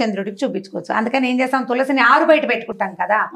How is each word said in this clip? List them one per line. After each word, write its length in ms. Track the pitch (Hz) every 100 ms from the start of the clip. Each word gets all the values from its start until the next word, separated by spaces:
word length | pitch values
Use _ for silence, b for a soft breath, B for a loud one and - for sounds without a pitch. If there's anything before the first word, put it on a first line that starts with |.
చంద్రుడికి 400 | 226 196 196 196
చూపించుకోవచ్చు. 500 | 262 185 190 - 170
అందుకని 360 | 214 220 262 254
ఏం 100 | 247
చేస్తాం, 220 | 262 262
తులసిని 360 | 240 247 269 269
ఆరు 240 | 240 285
బయట 240 | 330 302 226
పెట్టుకుంటాం 460 | 226 226 208 196
కదా. 360 | 170 180 208 196